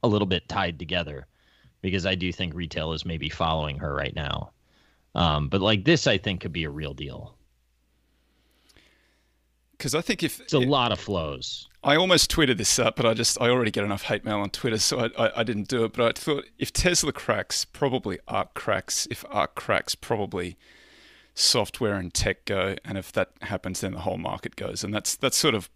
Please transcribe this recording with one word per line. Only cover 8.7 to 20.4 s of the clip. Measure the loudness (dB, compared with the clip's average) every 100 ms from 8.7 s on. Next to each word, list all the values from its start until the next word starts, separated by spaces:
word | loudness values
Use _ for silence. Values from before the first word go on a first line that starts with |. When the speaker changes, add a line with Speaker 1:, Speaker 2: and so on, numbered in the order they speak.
| -20 _ _ _ _ _ _ _ _ _ _
Speaker 2:
'Cause | -2
I | -2
think | 0 0
if | -2 -4
Speaker 1:
It's | 0
a | 2
Speaker 2:
it | 4
Speaker 1:
lot | 4 4
of | 0
flows. | -2 -2 -2 -6 -10 -12 -16 _
Speaker 2:
I | 4 4
almost | 6 6 4
tweeted | 4 4 4
this | 2 4
up, | 2 4
but | 2
I |
just, | 4 2 2
I | 4
already | 4 2
get | 0
enough | -2 -2
hate | -2 -2 0
mail | -2
on | -2
Twitter, | -2 -2 0
so | 0 2 -2 2
I, | 0
I, | 2
I |
didn't | -2 -2 -2
do | 0
it. | 0
But | 2 2 2
I |
thought | -2 -2 -4 _
if | -6
Tesla | 2 4 4 0
cracks, | -4 0 0 0 -4
probably | -6 0 0 0 -2 -8 -4
Arc | -4 -4
cracks. | -6 0 -2 0 -4 -4
If | -6 -6
Arc | -2 -2
cracks, | -4 -2 -2 0
probably | -8 -2 -2 -2 -4